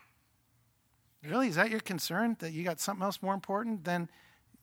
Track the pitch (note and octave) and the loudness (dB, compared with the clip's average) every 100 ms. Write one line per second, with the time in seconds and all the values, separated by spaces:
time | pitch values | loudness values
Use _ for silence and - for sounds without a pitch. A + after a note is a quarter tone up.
0 | - _ _ _ _ _ _ _ _ _ | -20 _ _ _ _ _ _ _ _ _
1 | _ _ D3 A3 C4 D#3+ A3+ A3 - F3 | _ _ -2 2 4 4 4 2 -2 -4
2 | - F3 A#3 A3 E3 D#3+ F3 D#3+ - G3 | 0 2 2 0 -4 -2 -2 -2 -2 -2
3 | G3 F#3 F#3+ G3 - G3 A#3 G#3+ D#3+ F3 | -2 -2 -2 -2 -2 -2 -2 -2 0 -2
4 | E3+ - - _ _ - | -2 -8 -20 _ _ -20